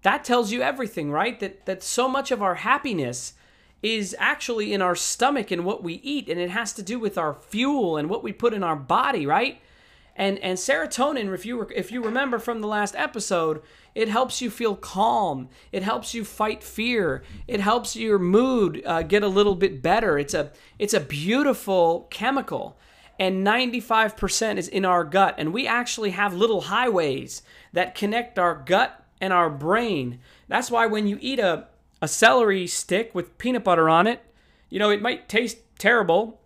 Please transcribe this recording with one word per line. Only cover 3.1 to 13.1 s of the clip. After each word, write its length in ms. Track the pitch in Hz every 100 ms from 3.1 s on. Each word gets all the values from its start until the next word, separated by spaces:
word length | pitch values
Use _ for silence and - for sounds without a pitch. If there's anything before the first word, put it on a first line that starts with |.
| 123 - - _ _ _ _
is 340 | 208 220 196 -
actually 540 | 220 294 - 233 208
in 100 | 202
our 140 | 185 175
stomach 560 | - - 247 285 214
and 140 | 180 175
what 180 | 220
we 120 | 170 170
eat, 340 | 262 294 214
and 100 | 170
it 120 | 175
has 200 | 202 220 -
to 60 |
do 160 | 185 247
with 200 | 220 196
our 160 | 156
fuel 640 | 143 - 208 262 285 190 156
and 120 | 156
what 140 | 208
we 80 | -
put 220 | 196 233
in 100 | 214
our 140 | 180 156
body, 480 | 135 196 277 240 143
right? 340 | 165 262 - _ _ _ _ _ -
And, 220 | 196 202
and 200 | - 185
serotonin, 760 | - 285 311 - 277 285 202
if 100 | 185
you, 180 | 220 247 202
if 180 | - 185
you 120 | 247
remember 340 | 226 240 277 240
from 240 | 226 226
the 60 | 208
last 260 | 214 202 -
episode, 680 | 302